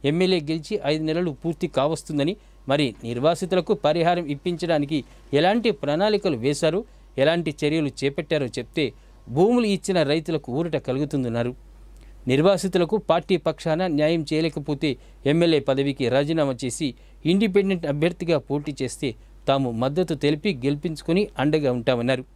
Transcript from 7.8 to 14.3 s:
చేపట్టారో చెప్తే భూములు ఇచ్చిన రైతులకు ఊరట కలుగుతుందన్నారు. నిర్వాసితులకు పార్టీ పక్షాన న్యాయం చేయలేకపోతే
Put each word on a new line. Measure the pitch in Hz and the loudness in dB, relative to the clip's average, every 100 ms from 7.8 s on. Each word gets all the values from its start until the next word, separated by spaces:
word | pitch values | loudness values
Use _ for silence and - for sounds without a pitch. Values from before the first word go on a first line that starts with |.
| 147 - | -2 -2
చేపట్టారో | 139 139 156 156 131 - | -4 -2 -2 -2 -2 -6
చెప్తే | 117 - 135 - - - - 127 | -6 -2 -2 -4 -20 -20 -6 2
భూములు | 196 247 220 196 | 4 4 2 0
ఇచ్చిన | - 185 139 | 0 0 2
రైతులకు | 156 156 160 - 127 | 0 0 -4 -2 -4
ఊరట | 165 156 - | -2 -4 -2
కలుగుతుందన్నారు. | 131 147 143 123 117 120 127 - - - - - - - | -4 -2 -2 -2 -2 -4 -6 -18 -20 -20 -20 -20 -10 0
నిర్వాసితులకు | 135 170 190 190 180 165 214 - | 4 4 4 0 0 2 0 2
పార్టీ | 165 - 185 160 | 0 2 0 0
పక్షాన | 151 165 160 185 147 | -4 -2 -2 0 0
న్యాయం | 151 170 | 2 0
చేయలేకపోతే | 151 | 0